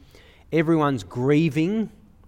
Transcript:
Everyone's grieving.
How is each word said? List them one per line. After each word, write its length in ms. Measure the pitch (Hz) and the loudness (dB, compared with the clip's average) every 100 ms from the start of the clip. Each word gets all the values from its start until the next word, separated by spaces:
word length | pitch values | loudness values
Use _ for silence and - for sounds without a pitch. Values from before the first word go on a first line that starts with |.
| - - - - - | -20 -20 -20 -20 -4
Everyone's 500 | 156 160 165 147 131 | -2 2 2 2 -2
grieving. 880 | - 123 127 147 165 135 165 220 208 - - - | -6 -4 2 2 2 0 -2 -2 -6 -10 -20 -20